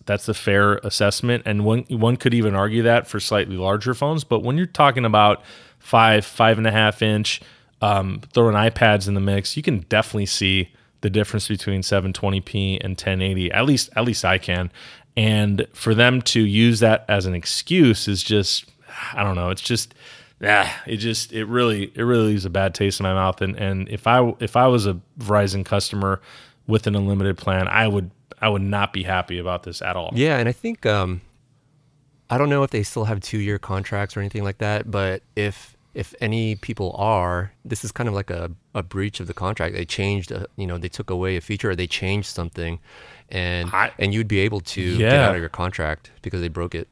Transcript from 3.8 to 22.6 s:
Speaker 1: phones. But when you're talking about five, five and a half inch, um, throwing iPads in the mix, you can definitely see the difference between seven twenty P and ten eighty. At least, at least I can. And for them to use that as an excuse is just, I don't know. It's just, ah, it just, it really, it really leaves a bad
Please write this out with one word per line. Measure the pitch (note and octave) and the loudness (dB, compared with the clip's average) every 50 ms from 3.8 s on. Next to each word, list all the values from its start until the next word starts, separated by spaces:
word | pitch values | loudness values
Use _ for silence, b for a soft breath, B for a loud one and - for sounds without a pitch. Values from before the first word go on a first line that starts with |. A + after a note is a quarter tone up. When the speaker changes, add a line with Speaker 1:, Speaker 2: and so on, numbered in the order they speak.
| A2 B2+ A#2+ | 0 -4 -2
Speaker 1:
phones. | - C#3+ D3 E3 D#3 - | -2 -2 -2 -2 -4 -2
But | - A#2+ - - | 0 -2 0 0
when | A#2+ C#3 | 0 -2
you're | E3+ F#3 | -2 -2
talking | - - - D3 C#3 A#2+ B2+ A#2+ | -2 2 4 4 4 4 4 2
about | A2 G#2+ G#2+ G#2 G#2+ G2+ - B B B B B B B B | 4 6 6 6 6 4 2 B B B B B B B B
five, | _ - B2+ A#2 A2+ A2+ G#2+ G#2 - | _ 4 6 8 8 8 8 6 2
five | - - - A2+ A2+ A2+ A2 | 0 2 4 4 4 6 4
and | A2 | 2
a | A2 | 2
half | G#2 A2 G#2+ G#2+ - - | 4 4 4 2 2 2
inch, | A2 G#2+ G#2+ G#2+ A2 - - - b b b b b b b _ | 0 2 2 0 0 -2 -4 -6 b b b b b b b _
um, | A2 G#2 G2+ G2 F#2+ F#2+ G2 G#2 - - - | 0 2 2 2 0 -2 -6 -8 -10 -2 2
throwing | A#2+ A#2 A2+ G#2 | 4 4 6 4
iPads | G#2 A2+ A2+ - - A#2 G#2+ G#2 G2+ G2 | 4 4 2 4 4 6 6 6 4 2
in | G2+ G2+ | 0 0
the | F#2+ | 0
mix, | G2 G2 G2 G2+ - - - | 0 0 0 0 -2 -4 -6
you | D3 D3+ | -4 -2
can | F3+ B2+ F#2+ E2 - | -2 -2 -2 -2 0
definitely | G#2+ G#2+ - - - G#2 G2+ | 0 0 0 0 -2 -4 -4
see | - - - G2+ F#2+ F#2+ F#2 F2 - b b b b b _ | -2 -2 0 0 2 2 2 0 -2 b b b b b _
the | - G2+ | -4 0
difference | F#2+ G#2+ G#2 - - G#2 - | 0 0 0 0 -2 -4 -4
between | - G#2 - - G2+ G2 F#2+ | -4 -4 -4 -4 -4 -4 -4
seven | F#2 - G#2 G2 F#2 F#2+ F#2 | -2 0 0 0 0 -2 -4
twenty | - G2+ G2 F#2+ F#2+ | -2 -2 -2 -2 -2
P | - - - G2+ G2 F#2+ F#2+ - | -4 -4 -4 -2 -2 -2 -2 -4
and | G2 F#2+ F#2 | -6 -8 -8
ten | - - G2 F#2+ F#2 F#2+ | -6 -4 -4 -2 -2 -2
eighty. | F#2+ F#2+ F#2 F2+ F2 | -2 -2 -2 -2 0
At | - G#2 B2+ | 0 2 2
least, | D3 C3+ A#2+ - - - | 2 2 2 0 -2 -2
at | G#2+ A#2+ | 0 0
least | B2 G#2+ - - | 0 -2 0 2
I | F2+ F#2 | 2 2
can. | F#2+ - - F2+ F2+ F2+ F2 B B B B B B B B _ | 2 0 -2 -2 -2 -2 -4 B B B B B B B B _
And | A#2 A2 A2 G#2+ G#2+ G#2 G2+ G2 F#2+ - - - | 0 2 2 4 2 2 2 0 -2 -2 -6 -8
for | - - A#2 A2 | -4 0 2 4
them | A2+ A#2+ B2 B2+ B2+ A#2 | 6 6 4 4 2 0
to | - - A2+ | 0 2 2
use | G#2+ G2+ G2+ A2 A#2 A#2+ A#2 G#2 | 2 4 4 4 4 4 6 6
that | A#2 A2 A2 - - - | 6 4 4 4 2 0
as | G#2 G2 F#2 | 0 0 0
an | F#2 F2+ | -2 -4
excuse | F2 - - - - - - F3 F#3 D3+ A#2+ G#2 - - | -4 -4 -4 -6 -6 -4 0 4 6 6 6 6 2 0
is | G#2 G2 F2+ - | -2 -4 -4 -2
just, | - G#2+ G#2 F#2+ - - - - - _ _ B B B B B B B | 0 0 0 2 0 -2 -4 -6 -10 _ _ B B B B B B B
I | G#2 G2+ | -2 -2
don't | G2 F#2 | -2 -2
know. | F2 F2 F2+ | -2 -2 -2
It's | F#2+ - - | -4 -4 -2
just, | - A#2+ A2+ - - B B B B B B B B B _ G2+ | -2 -2 -2 -2 -6 B B B B B B B B B _ 2
ah, | G#2 G#2 G2+ F#2+ - - - - | 4 4 4 4 2 -4 -10 -8
it | - - | -8 -6
just, | G2+ A2 A#2 A2 - - - - | -4 -4 -4 -4 -4 -6 -6 -6
it | A2 A2 | -8 -6
really, | G#2 A#2+ B2 A#2+ A#2 G#2+ G2+ G2 - - | -2 0 2 2 2 0 -2 -4 -6 -6
it | - A#2 | -2 0
really | A#2+ A#2+ A#2 A2 | 2 2 4 4
leaves | G#2+ G#2 G2+ F#2 | 2 2 0 -2
a | F#2 | -2
bad | F2 G2 | -2 0